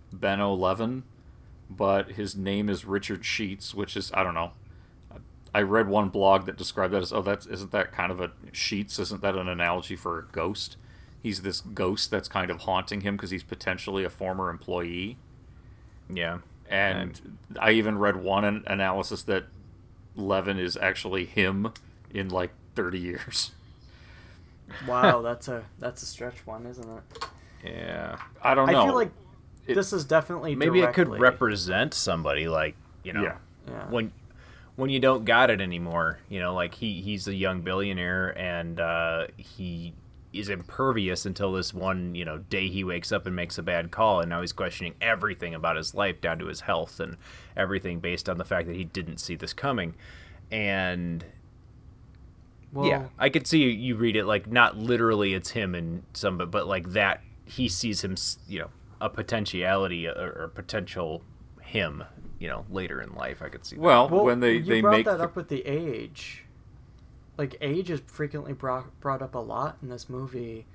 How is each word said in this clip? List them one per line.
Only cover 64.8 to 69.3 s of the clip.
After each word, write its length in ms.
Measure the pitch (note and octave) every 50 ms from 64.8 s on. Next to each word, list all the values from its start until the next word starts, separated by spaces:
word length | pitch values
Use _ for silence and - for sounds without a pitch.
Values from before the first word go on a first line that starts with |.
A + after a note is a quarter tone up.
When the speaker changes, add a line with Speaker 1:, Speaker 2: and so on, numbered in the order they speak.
Speaker 3:
brought 100 | A2 -
Speaker 1:
make 140 | - - -
Speaker 3:
that 100 | A3 F#3+
Speaker 1:
the 60 | D#3+ E3+
Speaker 3:
up 120 | E3+ -
with 120 | F#3 E3
the 180 | - D3 B2+ -
age. 760 | C#3+ C#3 D#3 E3+ D#3 A2+ A2 A#2 A2 - - - - - - - - - - - - - - - - - - - - - - - - -
Like, 180 | - D3 C#3 - -
age 280 | D3+ C#3 D3 F3+ F#3 F3+
is 120 | D#3+ C3 -
frequently 460 | - - - D3+ C#3 - D3 - C#3 C#3
brought, 460 | C#3 C#3 C3 B2+ C3 B2 - - -
brought 220 | - C#3+ - -
up 120 | C3+ B2+